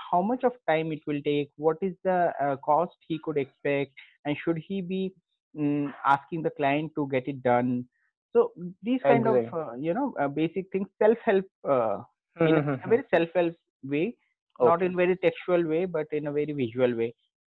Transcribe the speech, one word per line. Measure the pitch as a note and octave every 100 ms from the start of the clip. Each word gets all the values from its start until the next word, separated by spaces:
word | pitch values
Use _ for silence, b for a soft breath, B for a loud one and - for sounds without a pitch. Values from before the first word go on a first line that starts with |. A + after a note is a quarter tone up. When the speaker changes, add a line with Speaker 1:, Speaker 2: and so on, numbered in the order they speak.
| -
Speaker 1:
how | F3+
much | G3 B3
of | B3 - -
time | D#3+ D#3+
it | D3+ -
will | D3
take, | C#3+ D3 C#3+ -
what | D3+ D#3+
is | G3 F3
the, | F#3+ F3+ E3+ -
uh, | C#3+ C3+
cost | C#3+ D3+ F3 - -
he | D#3
could | - D3
expect, | C3 _ C#3+ C#3 C#3 - B B C#3+
and | D3
should | - E3
he | - G3
be, | F3 F#3 F#3+ F#3 _ _ _ D3+
mm, | D3 D3 C#3+ - -
asking | C#3 - E3+
the | D#3+
client | - C#3 C#3+ D#3 -
to | C#3
get | C3+ C3
it | C#3
done? | B2+ B2 B2 B2 B2 _ _ _ _
So | A#3 A3 - F3 -
these | G3+ B3+
kind | - C3+ B2+
of, | B2+
Speaker 2:
Exactly. | A2+ E3
Speaker 1:
uh, | D3 A#2
you | D#3
know, | F#3 C#4+ -
uh, | C#3
basic | C#3+ D#3+ F#3+ F#3
things, | F#3+ G3 _
self-help, | G#3+ A3+ - G3 F#3+ _ -
uh, | C3+ A2 G2 - _ _ -
in | E3 D#3
a |
Speaker 2:
Mm-hmm. | D3 C3 F#3
Speaker 1:
very | A3+ -
self-help | F3 E3 F3+ E3+ E3+ _ _
way, | C3+ C#3+ G3 A#3+ _ _ _ -
not | B2 E3+
Speaker 2:
Okay. | F#3
Speaker 1:
in | F3+
very | F3+ F3+
textual | E3+ - - F3+ E3
way, | D#3+ F#3+
but | E3 D3+
in | D3+ D3
a |
very | D3 D3
visual | D3 A#2+ A#2 B2 A#2
way, | A#2 - _ _